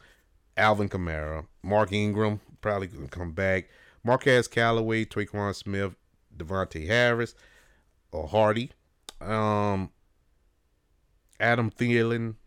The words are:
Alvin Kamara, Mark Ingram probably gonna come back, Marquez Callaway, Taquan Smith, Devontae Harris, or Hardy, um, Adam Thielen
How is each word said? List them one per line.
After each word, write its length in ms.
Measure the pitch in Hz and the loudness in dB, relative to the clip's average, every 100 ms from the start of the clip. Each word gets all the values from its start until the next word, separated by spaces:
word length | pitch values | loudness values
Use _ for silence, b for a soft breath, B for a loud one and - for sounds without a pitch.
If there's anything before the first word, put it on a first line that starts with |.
| b b b _ _ - | b b b _ _ 0
Alvin 320 | 107 104 101 | 2 4 0
Kamara, 580 | 95 87 78 78 78 80 _ | -4 -4 -4 -6 -8 -10 _
Mark 300 | 90 104 104 | -2 0 2
Ingram 480 | 101 104 104 107 104 - - | 0 0 0 0 -2 -8 -10
probably 260 | 107 101 95 | -4 -4 -6
gonna 220 | 113 131 | -10 -14
come 240 | - 87 | -10 -8
back, 360 | 82 95 95 - b b b | -2 0 0 -2 b b b
Marquez 460 | 113 127 143 123 113 | 0 2 6 4 4
Callaway, 560 | - 117 113 113 113 | 2 2 2 0 -2
Taquan 500 | 110 - 104 104 101 | -2 -4 -6 -4 -4
Smith, 400 | 95 - 98 98 87 _ _ _ - | -4 -6 -4 -4 -6 _ _ _ -16
Devontae 500 | 82 95 92 80 78 | -6 -4 -4 -6 0
Harris, 480 | 117 120 117 117 - b b b b b _ _ | 2 4 2 -2 -8 b b b b b _ _
or 160 | - 78 | -8 -2
Hardy, 420 | 104 107 107 127 - _ _ - - | 4 4 2 -2 -12 _ _ -20 -14
um, 680 | 87 110 107 104 104 98 92 - _ _ _ _ _ _ _ _ _ _ _ _ _ _ | -6 -2 0 2 2 0 -4 -10 _ _ _ _ _ _ _ _ _ _ _ _ _ _
Adam 300 | 113 120 113 | 0 2 0
Thielen 640 | - 120 120 117 117 117 110 | 0 2 4 2 0 -4 -8